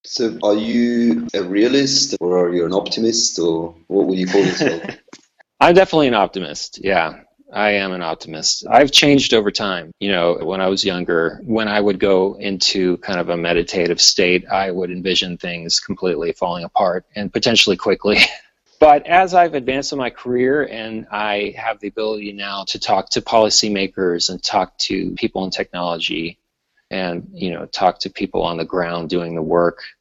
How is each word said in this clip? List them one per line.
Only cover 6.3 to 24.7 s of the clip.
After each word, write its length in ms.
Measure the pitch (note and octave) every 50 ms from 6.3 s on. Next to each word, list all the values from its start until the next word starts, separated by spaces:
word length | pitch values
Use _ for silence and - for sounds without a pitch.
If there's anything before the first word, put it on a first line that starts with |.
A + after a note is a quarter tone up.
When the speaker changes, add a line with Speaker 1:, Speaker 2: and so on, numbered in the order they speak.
| - F#2+ F2+ D2 D2+ - - - - -
Speaker 2:
yeah. 380 | - G2 G2 F2 E2 D#2 - - - _ _ _ _ -
I 200 | - G#2 G#2+ G#2
am 200 | G#2 G2+ G2 F#2+
an 80 | F#2 F2+
optimist. 640 | F2 D#2+ D#2+ - - E2 D#2+ D#2 - - - - - -
I've 220 | A2+ B2 D3 C#3+
changed 420 | - - D#3 D3 C#3+ C#3 C3 - B2
over 160 | A2+ G#2 G2+
time. 400 | - - A2 G2 F#2 F2 D#2+ E2 - _
You 120 | G2 G2+
know, 260 | G2 F2 E2+ F2 E2+ -
when 180 | - D#2+ F#2+ F#2+
I 80 | F#2+ F#2
was 160 | G2 F#2+ -
younger, 560 | G2 F2+ F2+ F2 F2 F2 E2 E2 E2 - - -
when 240 | C3+ A2 A2+ A2 G#2
I 120 | G#2 G#2
would 180 | G2+ G#2 F#2+ F#2
go 360 | G#2+ G2+ F#2+ F#2 F#2 G2 G2+ -
into 560 | G#2 G2+ G2 F#2 - - - G2 F#2 F2+ F2 F2
kind 220 | - - F#2+ F2
of 80 | E2+ E2+
a 80 | F2
meditative 640 | E2+ E2 E2+ E2+ E2+ E2+ - - F#2+ E2+ E2+ E2+ -
state, 460 | - - - - F#2+ F2+ F2+ F2+ - -
I 220 | G2+ F#2+ F#2+ F#2+
would 200 | F2 F#2 F#2 F2+
envision 460 | F2+ F2+ F2+ F#2+ F2+ - G2 F2+ F2
things 440 | E2+ - F2+ F2 E2+ E2 E2+ - -
completely 520 | - - F#2+ - F#2+ F#2 E2+ D2+ E2 E2+
falling 320 | - - F#2 F2+ F2 F2+ E2+
apart 400 | - _ - G2+ F2+ F2 F#2 _ _ _
and 160 | G#2+ G#2 F#2
potentially 440 | - A#2 - B2 A2+ G#2+ - A2 F#2+
quickly. 420 | - - G#2+ F#2+ - - G2+ G#2 -
<laughs> 80 | - - - - _ _ _ _ _ _ _ _
But 280 | D3+ D3+ D3 D3 C#3
as 280 | D#3+ E3+ F3+ F#3+ F3+ F#3
I've 180 | F3+ F3 E3
advanced 400 | D#3 C#3 A#2+ B2 C3 C#3 C#3 -
in 60 | D3 C#3
my 100 | B2+ A#2
career 580 | - - - B2 B2 B2 B2+ C3 C#3+ D3+ C#3 -
and 380 | G#2+ A2+ A2 A2 A2 A2 G#2+ _
I 400 | G#2 G#2 G#2+ G#2+ G2+ G2+ G#2 G2+ G#2
have 240 | - A2+ A2+ A2 _
the 80 | - G2+
ability 440 | _ A2 A2 G#2+ A2 G#2+ G#2 G2+
now 320 | G2+ G2+ G2+ G2+ G2 G2 F#2+ -
to 100 | - G#2
talk 320 | - - G#2 F#2+ F#2+ -
to 100 | - A#2+
policymakers 1080 | - - - A2+ A2 G#2+ - - - G#2+ G#2 G2 G2 F#2 _ - F#2+ F2+ F2 E2+ - -
and 120 | F#2 F2+
talk 360 | - - - G2+ F#2 -